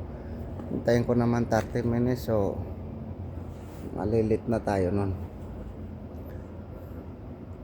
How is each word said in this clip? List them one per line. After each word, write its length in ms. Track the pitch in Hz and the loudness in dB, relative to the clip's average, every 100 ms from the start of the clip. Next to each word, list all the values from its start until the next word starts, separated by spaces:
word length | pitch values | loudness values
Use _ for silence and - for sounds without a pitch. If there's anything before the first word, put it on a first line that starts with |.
| - - - - - - - | -8 -8 -8 -8 -6 -6 -4
hintayin 360 | - - 120 120 | 0 4 4 6
ko 80 | 120 | 4
naman 320 | 117 120 120 | 6 4 4
thirty 320 | 110 - 123 | 2 2 0
minutes, 480 | 120 117 123 127 - | 2 4 4 2 2
so 240 | 110 95 - - - - - - - - - - - - - - - | 4 4 0 -4 -6 -8 -8 -8 -8 -8 -8 -8 -10 -10 -8 -6 -2
malilit 480 | 98 113 110 107 113 | 4 4 6 4 4
na 160 | 113 | 0
tayo 320 | 107 98 90 | 4 4 4
nun. 200 | 101 98 87 87 - - - - - - - - - - - - - - - - - - - - - - - | 4 2 0 -4 -8 -10 -8 -8 -8 -8 -10 -10 -10 -8 -8 -10 -10 -10 -10 -10 -10 -10 -10 -10 -10 -10 -12